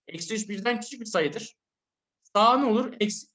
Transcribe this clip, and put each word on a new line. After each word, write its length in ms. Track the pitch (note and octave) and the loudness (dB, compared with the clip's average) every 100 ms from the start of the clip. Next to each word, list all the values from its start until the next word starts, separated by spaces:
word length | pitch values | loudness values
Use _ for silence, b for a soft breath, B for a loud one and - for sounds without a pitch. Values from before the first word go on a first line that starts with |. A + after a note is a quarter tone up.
| - | -18
Eksi 260 | E3 - | -12 -6
üç 160 | G#3+ G#3 | -6 -6
birden 300 | G3 A#3 A#3 | -4 -2 -4
küçük 220 | - B3 | -6 -12
bir 40 | A3+ | -4
sayıdır. 500 | F3+ D3 G#3+ - - _ _ _ _ _ _ _ G3+ | -2 0 -2 -10 -16 _ _ _ _ _ _ _ 4
Sağ 220 | A3 C4 | 6 6
ne 80 | C4+ | 4
olur? 280 | G#3+ B3+ | 2 0
Eks-, 340 | - G#3 - - | -2 -2 -2 -8